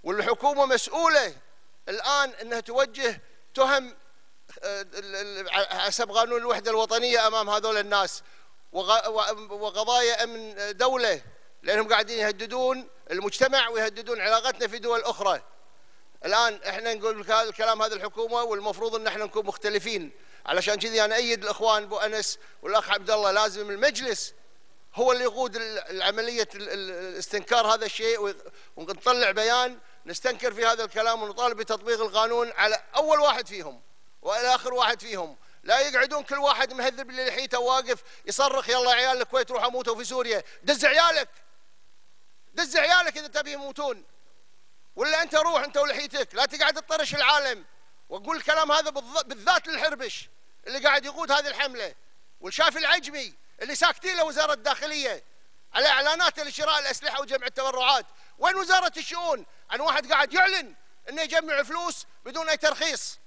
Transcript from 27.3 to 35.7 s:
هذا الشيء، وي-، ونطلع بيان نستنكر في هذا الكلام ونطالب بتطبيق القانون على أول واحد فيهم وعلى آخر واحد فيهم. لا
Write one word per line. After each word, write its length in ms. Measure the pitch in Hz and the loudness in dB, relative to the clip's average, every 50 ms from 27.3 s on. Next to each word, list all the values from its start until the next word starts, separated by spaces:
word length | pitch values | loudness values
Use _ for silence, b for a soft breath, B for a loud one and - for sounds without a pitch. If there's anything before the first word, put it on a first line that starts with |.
| - 208 - - 240 240 226 214 | -6 -6 0 2 4 4 6 4
هذا 180 | 220 220 220 | 4 2 2
الشيء، 340 | 202 - - 220 226 233 220 | -4 -4 -2 0 0 0 0
وي-، 140 | 208 202 190 - - - b b b b b | -2 -4 -4 -6 -12 -16 b b b b b
ونطلع 560 | - 165 160 196 175 - 240 254 247 240 202 | -12 -8 -8 -8 -2 2 2 4 4 4 2
بيان 480 | 196 208 214 226 233 247 247 247 247 240 b b b b b | 4 2 2 4 4 4 2 0 -2 -8 b b b b b
نستنكر 480 | 160 175 - - 254 247 208 240 247 208 | -10 -10 -2 -2 -2 -2 0 -2 -4 -2
في 120 | 208 233 | 2 2
هذا 180 | 226 226 226 226 | 2 4 2 0
الكلام 400 | 202 - 220 220 233 226 220 214 | -4 0 0 2 2 2 0 -2
ونطالب 340 | 208 196 214 247 247 233 208 | -6 -2 0 0 0 0 0
بتطبيق 440 | 220 - 220 208 208 226 233 214 | -2 -4 -4 -4 0 -2 0 0
القانون 500 | 226 214 185 220 220 233 233 233 233 233 | 0 0 4 4 4 4 4 0 0 0
على 320 | - - 196 214 - - - - - | 2 2 2 4 4 0 -4 -2 0
أول 240 | 262 302 311 311 294 | 2 4 6 6 6
واحد 280 | 294 294 240 247 240 - | 6 6 4 2 -2 -8
فيهم 340 | 202 196 165 151 127 120 - - - - - - - - | -10 -12 -12 -12 -14 -14 -18 -18 -18 -18 -18 -18 -18 -10
وعلى 340 | - 160 202 226 240 247 254 | -4 -2 -2 0 4 4 4
آخر 180 | 247 - 254 254 | 4 2 -2 0
واحد 280 | 247 233 214 240 - | 2 2 2 2 0
فيهم. 360 | - 240 220 190 170 156 139 - b b b b b | -4 -10 -8 -8 -8 -8 -10 -16 b b b b b
لا 160 | - | 4